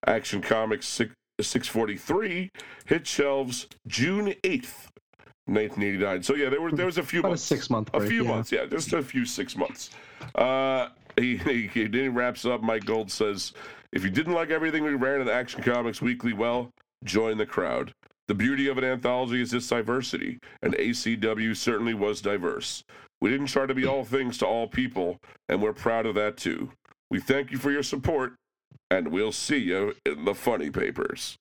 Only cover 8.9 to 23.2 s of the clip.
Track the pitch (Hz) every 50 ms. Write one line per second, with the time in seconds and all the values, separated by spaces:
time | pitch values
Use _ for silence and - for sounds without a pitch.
8.9 | - 170 139 - - 131 120 120 - - 98 - - - - - - - - -
9.9 | - - - - - - - - - - 117 127 131 135 135 135 131 131 123 -
10.9 | - - - - - - 120 127 123 95 - 151 131 120 110 98 - 117 107 104
11.9 | 101 123 135 135 123 123 123 123 120 - - 120 123 113 110 113 113 110 101 107
12.9 | 110 110 110 95 - - 110 104 101 92 - - - - - - - - - _
13.9 | - - 92 98 92 135 160 170 175 165 165 151 160 156 160 160 156 156 151 151
14.9 | 143 135 123 135 139 139 131 120 104 123 123 120 - - - 123 120 120 117 117
15.9 | 104 - - 123 123 123 - 120 110 98 113 117 120 123 120 117 _ _ _ _
16.9 | _ _ - 98 90 107 113 113 110 107 107 - - - 92 76 60 62 67 -
17.9 | - _ - _ _ _ _ - 107 95 107 127 139 135 139 139 131 127 131 131
18.9 | 131 123 123 123 123 127 131 120 120 127 120 104 117 123 120 - 123 120 110 110
19.9 | 120 131 131 - - - - - - - - - - - - - - - - 113
20.9 | 120 120 - 117 117 107 101 110 110 107 110 110 110 - - - 117 104 113 117
21.9 | 113 104 101 104 107 95 - 98 104 98 87 82 - - - - - - - _
22.9 | - - - - _ _